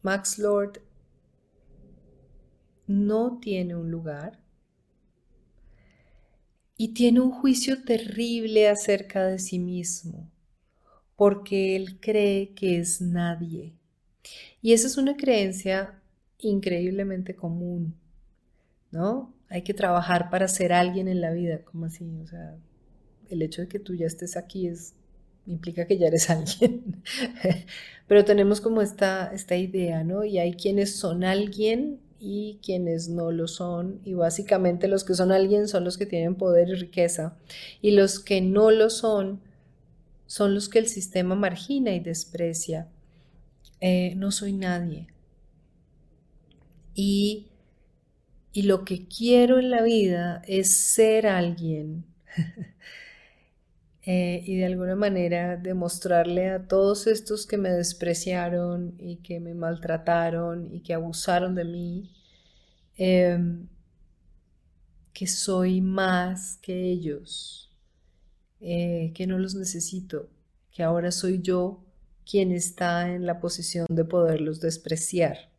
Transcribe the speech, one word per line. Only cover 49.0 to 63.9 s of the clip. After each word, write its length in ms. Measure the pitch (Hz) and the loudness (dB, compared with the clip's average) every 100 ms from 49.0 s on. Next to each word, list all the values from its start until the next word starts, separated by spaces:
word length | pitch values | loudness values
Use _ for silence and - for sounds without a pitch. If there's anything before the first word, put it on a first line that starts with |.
| - | -8
quiero 520 | - 233 247 240 254 | -4 6 6 8 6
en 100 | 254 | 4
la 140 | 240 | 2
vida 580 | 226 226 196 175 175 170 - | 4 4 4 2 -2 -6 -2
es 280 | 190 190 - | 0 4 2
ser 520 | - - 220 220 220 | 4 4 6 6 4
alguien. 800 | 190 175 170 165 156 151 156 - _ _ - | 2 0 -2 -4 -4 -6 -10 -12 _ _ -6
<laughs> 420 | 160 - - _ - - - - _ _ _ _ _ _ _ _ - | -4 -6 -16 _ -20 -20 -20 -20 _ _ _ _ _ _ _ _ -2
Eh, 320 | 180 180 175 175 | 0 0 -4 -4
y 100 | 185 | -2
de 100 | 185 | -2
alguna 300 | 180 180 190 | -2 -2 0
manera 600 | 208 185 175 175 175 175 | 0 0 0 0 -2 -4
demostrarle 920 | 180 185 175 - 190 175 170 175 185 | -4 -4 -4 -4 2 4 4 2 0
a 160 | 190 190 | -2 0
todos 420 | 190 196 202 226 | 4 4 4 2
estos 380 | 214 214 214 - | 0 -2 -8 -4
que 120 | 208 | -2
me 140 | 190 | 0
despreciaron 1200 | 180 170 - 175 170 185 180 175 175 175 175 175 175 | 0 -2 -4 -4 -2 -2 -4 -2 -2 -2 -4 -8 -10
y 200 | 180 170 | -14 -14
que 240 | - 170 | -10 -10
me 120 | 170 | -10
maltrataron 1200 | 170 165 170 170 160 160 170 170 165 170 170 170 | -6 -6 -6 -4 -4 2 2 2 -2 -4 -6 -10
y 60 | 175 | -12
que 140 | - | -6
abusaron 640 | 165 165 165 - 175 180 185 | -4 -4 -6 0 0 0 -4
de 100 | 170 | -4
mí, 440 | 175 175 175 202 _ _ _ _ _ _ _ _ - | -6 -8 -8 -12 _ _ _ _ _ _ _ _ -2
em, 720 | 185 185 180 175 175 170 180 - _ | 4 6 4 2 -2 -4 -12 -20 _